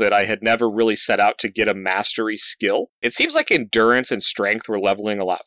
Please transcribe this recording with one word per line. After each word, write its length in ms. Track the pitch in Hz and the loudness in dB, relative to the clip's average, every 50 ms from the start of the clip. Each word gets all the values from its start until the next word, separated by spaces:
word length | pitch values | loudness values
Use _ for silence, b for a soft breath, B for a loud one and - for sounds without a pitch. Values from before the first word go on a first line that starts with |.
that 120 | 110 101 104 | 0 2 2
I 120 | 101 101 | 2 2
had 180 | 98 110 104 104 | 0 -2 -2 0
never 260 | 113 117 113 117 110 | 0 2 2 2 0
really 280 | 104 110 117 113 107 | 2 2 2 2 2
set 240 | 101 - - 113 95 | 0 0 0 2 2
out 180 | 101 104 113 - | 4 2 2 0
to 100 | - 110 | -4 -4
get 200 | 95 - 107 107 | -2 0 0 0
a 40 | 101 | 0
mastery 640 | 98 95 95 92 98 104 - - - 113 110 107 | -2 -2 -4 -2 -2 -2 -2 -4 -4 -4 -4 -4
skill. 520 | 104 - - - - - 98 98 - - - _ _ | -4 -4 -6 -4 -2 -2 0 0 0 -2 -6 _ _
It 120 | - 120 - | -4 -2 -2
seems 240 | - 269 330 294 | 0 -2 0 0
like 160 | 320 294 - 214 | -2 0 0 0
endurance 580 | 160 120 101 - 113 110 117 123 127 127 - | -2 -2 0 0 2 4 4 4 2 2 0
and 100 | 131 104 | -4 -4
strength 480 | - - - - 101 101 107 113 - - | -4 -4 -4 -2 -2 -2 -2 -2 -4 -4
were 120 | 110 101 | -4 0
leveling 400 | 95 98 98 101 104 107 104 101 | 0 0 0 0 -2 -4 -4 -2
a 40 | 95 | -2
lot 180 | 92 90 87 - | -2 -4 -4 -6